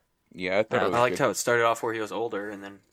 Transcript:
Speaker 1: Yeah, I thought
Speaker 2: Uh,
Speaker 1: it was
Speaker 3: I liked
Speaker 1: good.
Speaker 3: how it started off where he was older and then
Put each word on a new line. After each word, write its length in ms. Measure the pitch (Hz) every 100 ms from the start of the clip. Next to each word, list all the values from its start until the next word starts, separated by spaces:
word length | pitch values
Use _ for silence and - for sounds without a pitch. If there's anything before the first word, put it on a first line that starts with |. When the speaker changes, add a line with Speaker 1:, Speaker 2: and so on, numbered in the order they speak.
| _ _ _
Speaker 1:
Yeah, 280 | - 90 95
I 20 |
thought 180 | 113 123
Speaker 2:
Uh, 40 | 95
Speaker 1:
it 20 |
was 60 | 113
Speaker 3:
I 40 |
liked 160 | 123 90
Speaker 1:
good. 60 |
Speaker 3:
how 60 | 135
it 40 | -
started 280 | - 120
off 180 | 117 113
where 100 | 120
he 80 | 113
was 120 | 107
older 360 | 95 117 104 104
and 120 | 101
then 160 | 98 101 _